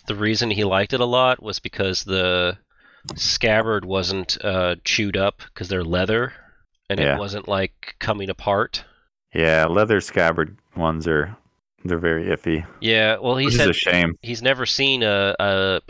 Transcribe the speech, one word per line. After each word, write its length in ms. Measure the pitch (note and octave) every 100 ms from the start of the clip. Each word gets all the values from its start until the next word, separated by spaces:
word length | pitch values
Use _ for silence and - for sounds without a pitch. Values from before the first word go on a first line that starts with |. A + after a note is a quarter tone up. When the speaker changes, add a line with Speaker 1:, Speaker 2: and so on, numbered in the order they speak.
| -
Speaker 1:
the 80 | G#2
reason 340 | G#2+ G#2+ A#2
he 140 | G#2
liked 280 | G2+ F#2+ G2+
it 80 | C3
a 40 | A#2+
lot 340 | B2 B2+ B2+
was 180 | G#2+ G2
because 420 | - - G2 F2+
the 540 | - F#2+ F2+ F2+ F2+ F#2+ _ _ _ _ -
scabbard 680 | - - - A#2 G#2+ A2+ G#2
wasn't, 520 | F#2 F#2+ F2+ F#2+ F#2 -
uh, 320 | G#2 F#2+ F2+ F2
chewed 320 | - - G2+ F#2+
up 260 | G2 - -
'cause 140 | - F#2
they're 160 | F#2+
leather, 480 | E2 F2 F#2 A2+ B2+ - - _ _ _ -
and 120 | G2
Speaker 2:
Yeah. 160 | C#2+ C#2
Speaker 1:
it 20 |
wasn't, 300 | G2+ G#2 -
like, 480 | G2 F#2+ - - -
coming 320 | - G#2 F#2+
apart. 540 | F#2+ - G2+ A#2 - - _ _ _ _
Speaker 2:
Yeah, 300 | E2+ E2 D#2+ D#2+
leather 340 | F2+ G#2+ G#2
scabbard 560 | - - E2 E2+ D#2+ - _ -
ones 300 | E2 D#2+ E2
are, 280 | D#2 D#2 G#2+ _ _ _ _
they're 140 | F#2 E2+
very 280 | E2+ E2 F#2
iffy. 400 | F2 F2 D#2+ D#2+ -
Speaker 1:
Yeah, 360 | A2 A2+ A2 A2
well, 180 | B2 C3
he 100 | B2+
Speaker 2:
Which 80 |
is 60 | A#2+
Speaker 1:
said 100 | G2+
Speaker 2:
a 40 |
shame. 440 | E2+ - F2+ E2+ D#2+
Speaker 1:
he's 180 | A2+ A#2
never 240 | B2 C3 A#2+
seen 360 | - C#3 C3
a, 320 | A2 G2+ G2 -
a, 420 | G2+ G2 F#2+ F#2